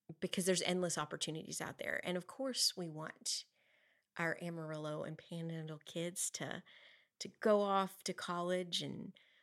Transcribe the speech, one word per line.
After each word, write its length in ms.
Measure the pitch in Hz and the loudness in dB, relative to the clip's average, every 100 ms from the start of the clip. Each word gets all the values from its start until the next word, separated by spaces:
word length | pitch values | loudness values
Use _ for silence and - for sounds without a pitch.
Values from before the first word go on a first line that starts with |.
| - 165 | -16 -6
because 240 | 185 - | -2 2
there's 180 | 180 180 - | 4 4 4
endless 320 | 180 175 160 | 2 2 2
opportunities 640 | 151 160 - 156 - - | 0 -2 -2 -2 -4 -4
out 160 | 160 - | -4 -4
there. 200 | - - | -2 -2
And 120 | - 180 | 0 -2
of 80 | 175 | -2
course, 480 | - 262 247 - - | -4 -2 4 4 4
we 120 | 165 | -4
want 540 | 156 156 - - - - _ _ _ _ _ _ - | -4 -8 -8 -4 -4 -4 _ _ _ _ _ _ 0
our 180 | 165 - | 2 2
Amarillo 600 | 175 170 156 156 151 151 | -2 -4 -4 -2 -2 -2
and 140 | 147 160 | -4 -8
Panhandle 640 | - 170 165 160 156 151 - | -8 -6 -4 -4 -6 -10 -8
kids 420 | 170 170 180 - | -4 -4 -2 -4
to, 280 | - 139 - - - - - _ - | -2 -4 -6 -10 -20 -20 -20 _ -12
to 100 | 202 - | -10 0
go 220 | 220 208 | 6 6
off 420 | 202 196 190 - | 6 4 4 -2
to 80 | - | -6
college 680 | 180 - 175 175 180 180 170 | -6 -2 0 2 2 2 -2
and 300 | 143 - - - - - | -2 -6 -8 -12 -20 -20